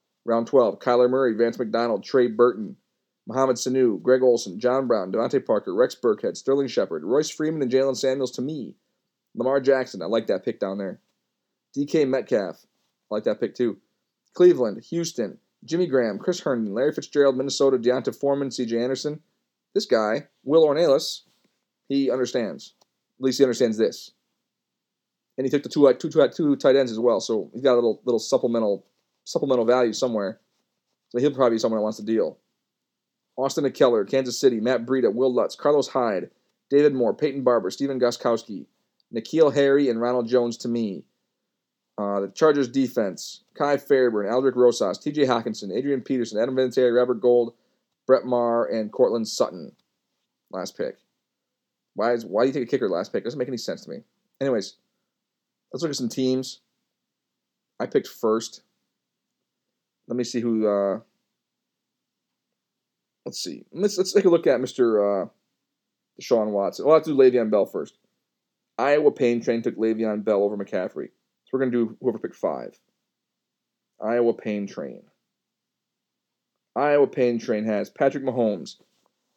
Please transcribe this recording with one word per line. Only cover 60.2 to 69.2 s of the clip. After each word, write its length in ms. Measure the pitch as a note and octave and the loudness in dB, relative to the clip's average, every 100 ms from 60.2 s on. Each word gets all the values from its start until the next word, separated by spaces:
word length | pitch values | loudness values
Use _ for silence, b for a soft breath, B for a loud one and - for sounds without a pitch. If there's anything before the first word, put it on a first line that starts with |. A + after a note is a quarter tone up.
see 180 | A#2+ A#2+ | -4 -4
who, 280 | A#2 A2+ G#2+ | -2 0 0
uh, 320 | G2+ G2 F#2+ _ _ _ _ _ _ _ _ _ _ _ _ _ _ _ _ _ _ _ _ _ _ | 0 0 -4 _ _ _ _ _ _ _ _ _ _ _ _ _ _ _ _ _ _ _ _ _ _
let's 180 | - - | -16 -12
see. 220 | - C#2 - | -12 -12 -14
Let's, 260 | D#3 G3+ - | -4 -4 -2
let's 140 | F#3+ | 0
take 140 | G#3 F#3+ | 4 4
a 40 | |
look 160 | E3 E3 | 4 2
at 140 | B2 | 0
Mister, 640 | B2+ - A#2+ G#2+ G2+ G2+ | -2 0 2 4 2 0
uh, 40 | F2 _ _ _ _ _ _ _ _ - | -4 _ _ _ _ _ _ _ _ -14
Deshaun 320 | - A#2 G#2+ | 0 0 2
Watson. 320 | G2+ F#2+ - | -2 -2 -2
Well, 100 | C3 | 2
let's 140 | D#3+ D#3+ | 2 2
do 80 | C3+ | 6
Le'Veon 340 | C3 B2 A2 | 6 6 2
Bell 160 | G#2+ F#2 | 0 0
first. 320 | F2+ C#2+ _ _ _ _ _ _ _ _ - | -4 -10 _ _ _ _ _ _ _ _ -4
Iowa 320 | C3+ D3 D3 | 0 4 4
Pain 320 | - | 2